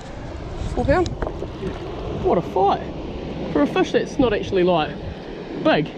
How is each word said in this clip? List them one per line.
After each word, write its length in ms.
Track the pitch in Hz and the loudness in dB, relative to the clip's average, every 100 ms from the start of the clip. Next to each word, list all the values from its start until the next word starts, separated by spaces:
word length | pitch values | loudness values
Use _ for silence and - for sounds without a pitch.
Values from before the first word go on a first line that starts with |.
| - - - - - - - - | -12 -10 -10 -8 -8 -6 -4 0
Four 80 | |
pound? 240 | 247 330 339 - - - - - 185 - - - - - 359 | 4 4 4 0 -6 -6 -8 -6 -6 -6 -8 -6 -6 0 2
What 120 | 196 | 2
a 40 | |
fight. 400 | - 185 359 202 - - - - - - - | 2 2 2 2 -4 -8 -8 -8 -8 -6 -2
For 80 | 294 | 2
a 60 | 285 | 2
fish 260 | 370 - | 2 2
that's 260 | 240 - - | 2 0 2
not 140 | 240 | 2
actually, 300 | 208 190 190 | 2 2 4
like, 300 | 180 170 151 - - - - - - - | 6 4 2 -4 -8 -10 -10 -10 -8 0
big. 260 | 311 196 156 | 4 4 2